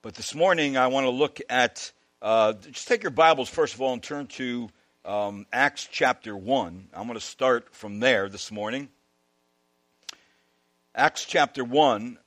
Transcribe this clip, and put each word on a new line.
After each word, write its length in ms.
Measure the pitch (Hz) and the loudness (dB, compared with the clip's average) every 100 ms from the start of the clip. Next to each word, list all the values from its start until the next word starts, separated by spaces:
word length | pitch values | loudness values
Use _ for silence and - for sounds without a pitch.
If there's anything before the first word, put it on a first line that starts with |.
But 140 | 110 104 | -18 -14
this 180 | 110 | -12
morning, 440 | 147 180 170 147 135 | 2 2 4 2 2
I 100 | 127 | 2
wanna 220 | 135 131 | 2 0
look 320 | 127 147 - - | 0 -2 -2 -2
at, 420 | 127 123 - - _ _ _ | 2 2 0 -16 _ _ _
uh, 320 | 107 113 110 | 0 4 4
just 340 | 107 95 - - | 0 -12 -16 -2
take 160 | 233 | -2
your 80 | 190 | -2
Bibles, 380 | 127 165 151 123 | 4 6 6 0
first 240 | - 147 | -2 -2
of 80 | 113 | 0
all, 100 | 131 | -4
and 100 | 120 | -4
turn 260 | - 147 139 | -8 -12 -12
to, 420 | - 127 120 113 _ _ _ | -10 -8 -6 -10 _ _ _
um, 420 | - 104 101 101 104 | -6 -4 -4 -6 -6
Acts 380 | 120 143 - - | 0 0 0 -12
chapter 460 | - 139 123 110 101 | -2 0 0 -6 -10
one. 500 | 98 131 90 90 95 | -2 -2 -2 -10 -18
I'm 120 | 85 113 | -14 -12
gonna 140 | 113 | -12
start 560 | - - 131 120 - - | -14 -2 2 2 -2 -18
from 240 | 107 104 | -12 0
there 300 | 127 113 98 | 2 2 0
this 200 | 98 - | -8 -12
morning. 380 | 104 107 131 139 _ _ _ _ _ _ _ _ _ _ _ - - _ _ _ _ _ _ _ - | -8 -8 -8 -12 _ _ _ _ _ _ _ _ _ _ _ -20 -20 _ _ _ _ _ _ _ 0
Acts 300 | 147 - - | 0 0 -2
chapter 400 | 175 143 - 120 | 2 2 0 -2
one. 520 | 135 147 107 117 120 | 4 4 4 -4 -14